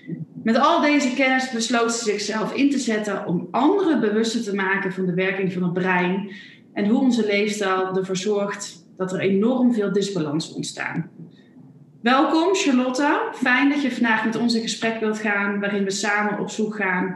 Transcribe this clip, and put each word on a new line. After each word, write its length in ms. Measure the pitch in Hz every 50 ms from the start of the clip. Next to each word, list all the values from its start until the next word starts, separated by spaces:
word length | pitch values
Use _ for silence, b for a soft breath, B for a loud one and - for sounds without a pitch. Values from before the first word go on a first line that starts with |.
| B 165 170 - - - - - -
Met 140 | 220 233 -
al 240 | 277 311 339 311
deze 320 | 269 294 294 277 - 247 240
kennis 380 | 269 269 262 262 262 254 -
besloot 420 | 233 226 220 - 247 233 226 226 233
ze 100 | - -
zichzelf 500 | 214 202 208 - - 214 220 196 - -
in 160 | 165 285 277
te 80 | 269 240
zetten 500 | - 233 214 214 - 208 190 180 - 175
om 200 | 170 170 - -
anderen 480 | - 226 269 320 403 403 370 330 294 214
bewuster 440 | 220 202 208 220 226 226 - 220 196
te 120 | 202 196
maken 380 | 202 190 190 196 196 196 185 -
van 120 | 190 185
de 80 | 180 165
werking 400 | 185 185 196 190 196 196 170 -
van 100 | 180 185
het 100 | 170 170
brein 580 | 185 180 185 180 175 180 180 190 202 B B B B B B B B B - -
en 140 | - 202 208
hoe 120 | 240 269
onze 260 | 269 254 226 226 202
leefstijl 720 | 208 202 202 214 214 208 - 196 190 185 190 185 185 185 190
ervoor 200 | 185 190 190 185
zorgt 680 | - 214 208 202 202 196 - - - - - - - - - -
dat 160 | 185 185 185
er 60 | 180
enorm 540 | - 196 196 196 214 247 262 247 247 240 233
veel 180 | 208 202 190
disbalans 640 | 180 208 190 - - 170 151 143 143 160 160 - -
ontstaan. 560 | - - - - - - - - 165 - - - - 165 b b b b b b b - - - - - - - -
Welkom 540 | - 233 262 277 311 320 330 320 339 381 381
Charlotte, 720 | - - 285 254 247 254 254 254 294 285 294 330 453 453 - -
fijn 360 | - 254 254 247 269 277 285
dat 120 | 285 285
je 100 | 277 247
vandaag 340 | - - 240 226 220 214 226
met 100 | 226 -
ons 200 | - 240 226 226
in 60 | 226
gesprek 380 | - 180 - - 233 226 226 220
wilt 200 | 220 214 214 214
gaan, 400 | - 214 202 202 202 202 202 202
waarin 240 | 202 202 208 196 196
we 80 | 196
samen 480 | 190 - 220 208 202 208 208 208 196 -
op 100 | 185 -
zoek 260 | - - 214 - -
gaan 400 | - 196 185 180 180 - 185 -